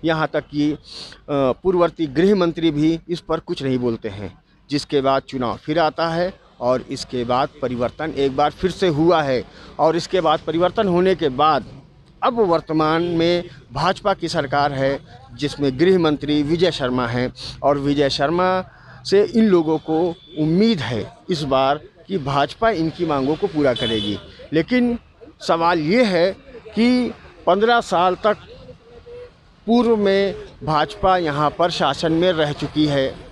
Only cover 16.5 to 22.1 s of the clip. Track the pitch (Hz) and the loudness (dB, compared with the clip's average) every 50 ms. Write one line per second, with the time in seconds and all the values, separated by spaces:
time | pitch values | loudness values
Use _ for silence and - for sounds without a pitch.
16.5 | 165 170 175 175 151 - 143 123 123 127 123 117 120 123 123 127 123 - - - | 0 2 2 0 0 0 -4 -2 0 -2 -2 -2 -2 -2 -2 -4 -6 -10 -14 -16
17.5 | - - - 135 147 143 139 143 143 143 143 135 135 - 143 143 165 175 180 185 | -12 -2 0 0 0 2 0 -2 0 2 2 0 0 0 -2 0 0 0 0 0
18.5 | 185 185 185 - - - - - - - - - - 196 208 - 349 233 220 220 | 0 -2 -4 -8 -16 -20 -20 -20 -20 -16 -4 2 2 4 4 4 2 2 4 6
19.5 | 185 175 160 151 160 151 - - 156 156 175 175 170 - - - 170 151 156 156 | 4 4 4 2 -2 -2 -2 -2 0 0 0 -2 -4 -8 -14 -16 -4 -2 0 2
20.5 | 160 180 214 226 226 170 123 107 123 110 98 - - - - - 185 147 151 135 | 2 4 4 4 2 0 -2 -4 -4 -6 -6 -8 -12 -20 -6 -6 -6 -4 -2 0
21.5 | 135 131 135 135 143 151 151 - _ - - - | 0 2 2 2 0 -2 -4 -16 _ -20 -12 -8